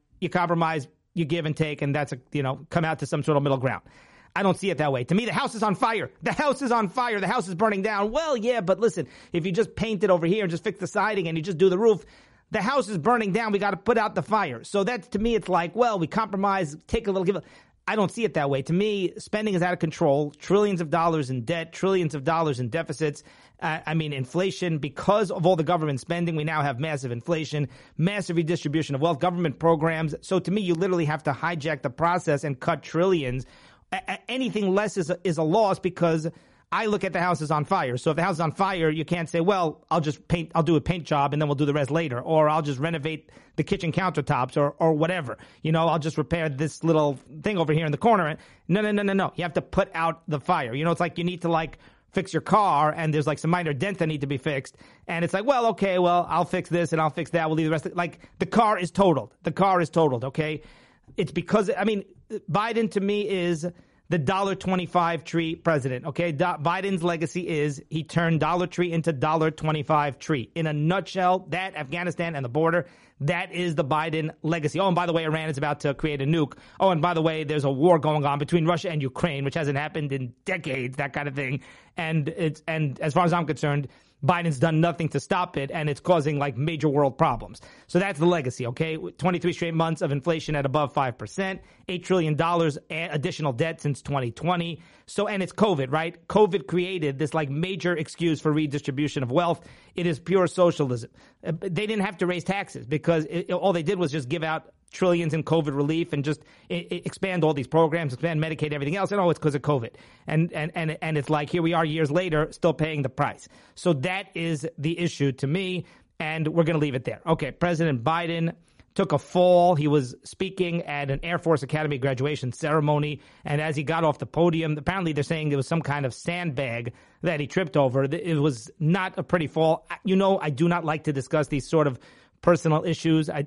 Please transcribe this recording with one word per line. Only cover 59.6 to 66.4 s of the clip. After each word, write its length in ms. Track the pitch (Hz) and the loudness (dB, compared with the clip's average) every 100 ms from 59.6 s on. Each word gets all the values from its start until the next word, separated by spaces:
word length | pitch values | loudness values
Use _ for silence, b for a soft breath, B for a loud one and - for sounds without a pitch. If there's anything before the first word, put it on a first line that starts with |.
| 190 180 | 4 4
is 100 | 165 | 2
totaled, 320 | 170 156 123 131 | 2 2 2 -4
okay? 360 | - 156 151 B B B B B - | -4 -4 -6 B B B B B -6
It's 160 | 170 | -4
because, 360 | 180 170 208 196 180 | -4 0 2 2 0
I 60 | |
mean, 220 | 208 202 - - - 214 - | 0 0 -4 -18 -14 -12 -4
Biden 400 | 170 226 226 220 | -2 0 0 0
to 80 | 208 | 0
me 280 | 196 208 208 | -2 -2 -2
is 380 | 190 175 165 170 - b b b | -2 -2 -2 -4 -10 b b b
the 100 | 170 | -2
dollar 360 | 135 190 196 | 0 0 0
twenty-five 720 | 190 190 185 175 180 170 170 | -2 -2 -2 0 0 2 0
tree 300 | - 165 165 165 | -4 -2 -2 -2
president, 500 | - 156 131 127 151 | 0 0 0 -6 -6
okay? 240 | 135 170 | -2 -2
Do-, 140 | 143 | 0